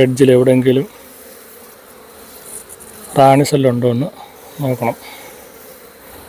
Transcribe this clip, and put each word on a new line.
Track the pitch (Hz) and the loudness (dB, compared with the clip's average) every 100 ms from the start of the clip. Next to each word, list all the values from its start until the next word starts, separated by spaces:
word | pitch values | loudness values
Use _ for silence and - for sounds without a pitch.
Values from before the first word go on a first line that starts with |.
| 131 | 2
എഡ്ജിൽ | 127 131 123 | 2 2 4
എവിടെയെങ്കിലും | 127 127 127 127 - - - - - - - - - - - - - - - - - - - - - - - 143 | 2 2 0 -2 -4 -14 -20 -20 -20 -20 -20 -20 -20 -20 -20 -20 -20 -20 -20 -20 -20 -20 -20 -20 -20 -20 -6 2
റാണി | 135 135 143 | 4 4 2
സെല്ലുണ്ടോ | 143 131 120 123 120 | 0 0 0 -2 -2
എന്ന് | 165 - - - - - | -6 -10 -20 -20 -20 -10
നോക്കണം. | 135 123 117 - - - - - - - - - - - - - | -8 -6 -6 -8 -16 -20 -20 -20 -20 -20 -20 -20 -20 -20 -20 -20